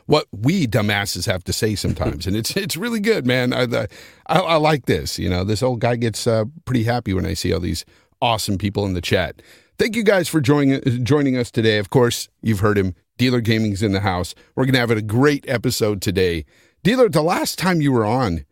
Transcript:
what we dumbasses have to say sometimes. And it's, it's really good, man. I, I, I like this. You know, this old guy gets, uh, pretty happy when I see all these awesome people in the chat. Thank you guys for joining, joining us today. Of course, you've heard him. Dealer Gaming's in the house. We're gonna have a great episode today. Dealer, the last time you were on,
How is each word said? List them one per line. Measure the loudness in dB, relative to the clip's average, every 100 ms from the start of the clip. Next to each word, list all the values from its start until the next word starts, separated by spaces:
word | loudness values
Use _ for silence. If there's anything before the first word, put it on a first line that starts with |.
what | 0 0 0
we | -4 0 0 0
dumbasses | 0 0 -2 -2 -4
have | -4 -4
to | -4
say | -4 -2
sometimes. | -2 -4 -2 -4 -4 -4
And | -4
it's, | -4 -4
it's | -4 -4
really | -4 -2
good, | 0 0 0
man. | 0 0
I, | 0 -2 -2 -4 -10 -20 -14 -2
I, | 0
I | 2 2
like | 2 0
this. | 0 -2 -4 -4
You | -2
know, | -2
this | -2 -2
old | -2 0
guy | -2 0
gets, | -2 -2 0
uh, | 0 -2 -6 -4
pretty | -2
happy | 0 -2 -2
when | -2
I | -2
see | -4 -2
all | -2
these | -2 -6 -10 _ _ _
awesome | 0 0 -2 -2
people | -2 -2
in | -2
the | -2
chat. | 0 0 0 -8 -20 -20 _ -4
Thank | -2 0
you |
guys | 2 2 2
for | 0
joining, | 2 4 4 2 0 -2
joining | 2 2 2 0
us | -2
today. | 0 2 2
Of | 2
course, | 2 2 0 -8 _
you've | -2 0
heard | 2 2
him. | 0 -4 _ -2
Dealer | 0 0
Gaming's | 0 0 0 0
in | 0
the | 0
house. | 0 -2 -4 -10 _ -2
We're | 0
gonna | 2
have | 2
a | 0
great | 0 2 2 2 -2
episode | -2 -2 0 0 0
today. | -2 0 0 0 -6 _ _ _
Dealer, | 0 4 4
the | 4
last | 0 0 -4 -2
time | 0 2
you | 2
were | 2
on, | 2 0 0 -2 -8